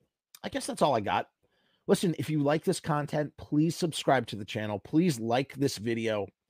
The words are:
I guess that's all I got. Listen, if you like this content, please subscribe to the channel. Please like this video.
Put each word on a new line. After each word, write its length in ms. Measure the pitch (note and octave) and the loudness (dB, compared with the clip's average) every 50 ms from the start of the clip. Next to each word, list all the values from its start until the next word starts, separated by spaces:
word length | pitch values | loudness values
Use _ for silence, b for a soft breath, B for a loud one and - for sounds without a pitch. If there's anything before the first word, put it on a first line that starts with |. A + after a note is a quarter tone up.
| _ _ _ _ _ _ - - | _ _ _ _ _ _ -18 -14
I 60 | - | -12
guess 180 | D#4 - C#4 - | -8 -8 -6 -6
that's 140 | - A3+ - | -6 -2 2
all 140 | F3 D3+ C3 | 2 2 4
I 60 | A2+ | 2
got. 260 | G2+ G#2 F2 G#2+ - - _ _ _ _ _ _ _ _ _ _ _ | 0 0 0 0 -2 -4 _ _ _ _ _ _ _ _ _ _ _
Listen, 280 | - G3 - - F3+ D3+ | 0 2 2 2 0 0
if 120 | - C#3 - | -2 -2 -2
you 120 | D#3 D3+ | 0 0
like 220 | C#3+ C#3 D3+ E3 - | 2 2 2 2 0
this 160 | F#3+ F3 - | -2 -2 -2
content, 540 | - - D#3 D3 C#3+ D3 - D3+ D3+ - - | -2 -2 -2 -2 -2 -2 -2 -4 -4 -4 -8
please 380 | - - - D3 D3 D#3 E3 D#3 | -14 -6 0 2 2 4 2 2
subscribe 520 | - - D#3+ - - - - C#3+ B2+ A#2 | 0 -2 -4 -4 -2 2 2 4 4 2
to 100 | - - | -2 -6
the 80 | G2 G#2 | -10 -8
channel. 340 | - - A2 G#2+ G#2+ G#2 G2+ | -8 -6 -6 -4 -4 -4 -6
Please 400 | - - - D#3 F3 F3+ C#3 A2+ | -4 0 2 4 4 4 2 0
like 340 | A2 A2+ A2+ B2+ C#3 - - | 0 0 2 2 0 -2 -2
this 220 | C3 C#3 C3 - | -2 -2 -2 -2
video. 500 | - G2+ A#2 A#2 A2+ A2+ A2 G#2+ G#2 G2 - - _ _ _ | -2 -4 -4 -2 -2 -2 -2 -2 -2 -4 -6 -10 _ _ _